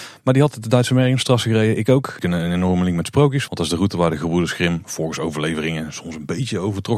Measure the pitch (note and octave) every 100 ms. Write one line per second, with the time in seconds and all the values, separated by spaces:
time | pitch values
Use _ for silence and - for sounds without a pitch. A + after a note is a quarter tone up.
0 | - - C3 C3 A#2+ A2+ A2 B2 A#2+ B2+
1 | B2+ B2+ - A#2+ A#2 A2 A2 - B2 C3+
2 | - - F2+ F2 E2+ F2 F#2 F2+ F2+ E2+
3 | D#2+ C#3 C#3+ C3+ - - D#2 E2+ G2 E2+
4 | E2+ D#2 E2 E2+ E2+ - F2 E2+ - -
5 | E2 D#2 E2 D2+ D#2 D#2 D#2 D#2+ D2+ -
6 | E2+ D#2 C#2+ E2+ B2+ G2 G2 G2 G#2